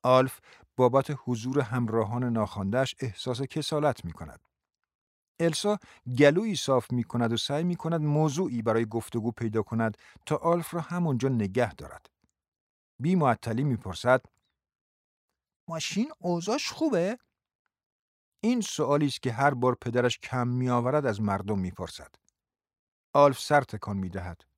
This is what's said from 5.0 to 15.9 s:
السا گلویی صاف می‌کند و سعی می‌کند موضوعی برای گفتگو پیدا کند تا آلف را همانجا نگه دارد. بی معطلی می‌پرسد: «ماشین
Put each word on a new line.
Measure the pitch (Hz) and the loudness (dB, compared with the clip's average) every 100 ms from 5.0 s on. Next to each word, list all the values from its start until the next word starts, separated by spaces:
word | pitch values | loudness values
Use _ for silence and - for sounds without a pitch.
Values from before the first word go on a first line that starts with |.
| _ _ _ _ | _ _ _ _
السا | 165 156 208 208 - - - 123 | 0 0 -2 -2 -6 -16 -6 6
گلویی | 143 160 226 175 | 6 6 0 -4
صاف | - 131 - | 2 0 2
می‌کند | 123 117 120 117 | -4 -2 -2 0
و | 113 | -2
سعی | - 143 | -2 -2
می‌کند | 175 175 160 165 | -2 -2 -2 -2
موضوعی | 151 147 156 139 190 120 | 2 2 2 0 -4 -2
برای | 110 113 113 | 0 0 0
گفتگو | 113 - 120 110 | -4 -4 -4 -4
پیدا | - 117 110 | -4 -2 -2
کند | 104 113 113 101 - - - | -2 -2 -2 -4 -18 -20 -6
تا | 156 | -2
آلف | 170 175 160 | 0 0 -2
را | 170 | -8
همانجا | 156 175 170 127 135 | -6 -2 0 0 0
نگه | 123 101 107 120 | 0 0 0 -2
دارد. | - - - _ _ _ _ _ _ _ _ _ _ | -4 -16 -16 _ _ _ _ _ _ _ _ _ _
بی | 139 185 | 0 4
معطلی | 143 113 - 110 | 4 2 0 -2
می‌پرسد: | 143 117 - 85 117 131 - _ _ _ _ _ _ _ _ _ _ _ _ _ - | 0 -2 -4 -2 4 4 2 _ _ _ _ _ _ _ _ _ _ _ _ _ -12
«ماشین | 165 - | -8 -4